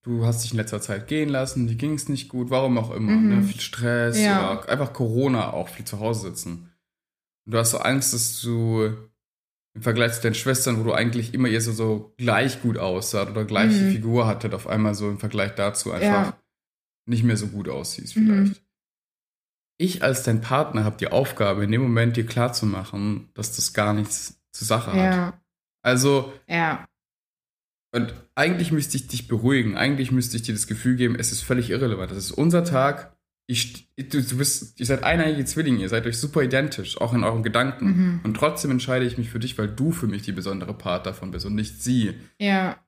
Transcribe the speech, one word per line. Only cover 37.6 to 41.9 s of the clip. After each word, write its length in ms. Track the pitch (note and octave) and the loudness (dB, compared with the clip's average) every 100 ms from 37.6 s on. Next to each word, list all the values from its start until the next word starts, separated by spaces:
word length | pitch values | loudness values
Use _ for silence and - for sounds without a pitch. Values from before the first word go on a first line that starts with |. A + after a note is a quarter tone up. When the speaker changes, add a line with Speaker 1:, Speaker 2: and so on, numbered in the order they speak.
| C3+ C3 G3 | 0 0 2
Speaker 2:
Mhm. 340 | F3+ F3+ E3+ | 4 4 0
Speaker 1:
Und 100 | G#2+ | -2
trotzdem 380 | G#2+ D3 D#3 D3 | 0 0 0 0
entscheide 320 | B2+ B2+ B2+ | 0 0 0
ich 140 | B2 A#2 | 0 -2
mich 120 | A#2 | -6
für 80 | A#2 | -4
dich, 180 | B2 - | -6 -4
weil 120 | G#2 | -4
du 240 | G#2+ D3+ | 0 0
für 160 | E3 A#2 | 0 -2
mich 140 | G2+ | -4
die 100 | G2+ | -6
besondere 420 | F#2+ F#2 F#2+ F2+ | -6 -6 -6 -8
Part 320 | G#2 F#2 F2+ F#2 | -8 -4 -2 -4
davon 240 | - F#2+ | -8 -10
bist 160 | F2 G2 | -8 -4
und 80 | |
nicht 260 | G#2 G#2+ - | -4 -4 -6
sie. 340 | - | 0